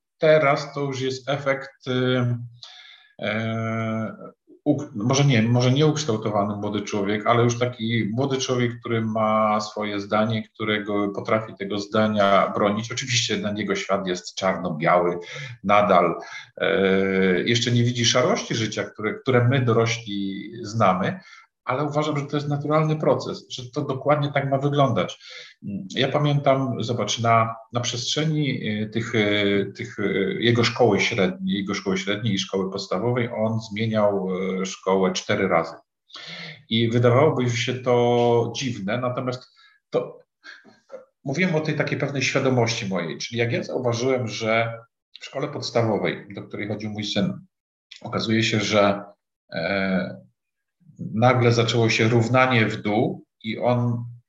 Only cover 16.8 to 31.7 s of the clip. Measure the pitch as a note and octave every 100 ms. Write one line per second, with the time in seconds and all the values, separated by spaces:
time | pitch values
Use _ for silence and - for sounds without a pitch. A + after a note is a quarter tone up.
16.8 | F#2+ F#2+ F#2+ F#2+ F#2+ F2+ - A#2+ B2 A#2+
17.8 | A#2 A#2+ A2 B2 B2 A#2 - A#2+ A2 G#2
18.8 | G2+ - G#2 G2 - B2 A#2+ A2+ A#2+ A2+
19.8 | A2+ - - G2+ G2 G2 - - G#2 A2+
20.8 | G2+ F#2 G#2 F#3+ - - - _ - C3
21.8 | D3 D3 D3+ C#3+ C3+ D3 D3 C#3+ D3 D#3
22.8 | D#3 D#3 - B2 - - - - A#2+ D3
23.8 | C#3+ C3 C#3 D3 C#3+ C#3 C3+ C3+ C#3+ C#3+
24.8 | C3+ A2+ E2+ - - - - _ - G2
25.8 | F#2+ - C3+ D3+ D3 C#3+ C#3 C3+ C3 A#2+
26.8 | A2+ A2+ G#2+ - A#2 A#2 A2+ - - A#2+
27.8 | A#2 A#2 A#2 - D#3+ D3+ C#3+ A#2+ A2 G#2+
28.8 | G#2+ A#2 A2 A2 G#2 G#2 G2+ G2+ G2 -
29.8 | A2+ - G2 G2 F#2+ G2 A#2 A#2 A2+ -
30.8 | A#2+ G2+ - A2+ F#2 F#2 F#2+ G2 G2